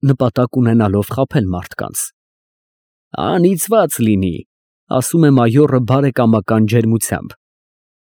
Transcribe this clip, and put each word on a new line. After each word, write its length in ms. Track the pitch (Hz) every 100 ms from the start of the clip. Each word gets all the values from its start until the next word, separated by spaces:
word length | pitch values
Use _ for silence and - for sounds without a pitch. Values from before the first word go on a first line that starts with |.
| 139
նպատակ 520 | 127 123 - 127 131
ունենալով 520 | 117 117 104 101 - 120
խաբել 340 | 135 147 95
մարդկանց։ 540 | 90 - - 50 - - _ _ _ _ _ _ _ _ _ _
«Անիծված 840 | - 92 175 175 180 - 220 165 -
լինի», 380 | 110 101 92 80 - _ _ _ -
ասում 320 | 131 - 170
է 60 | 151
մայորը 500 | 131 117 131 147 127 113
բարեկամական 800 | 135 139 127 117 110 95 110 107
ջերմությամբ։ 680 | 117 110 113 - 92 - - _ _ _ _ _ _ _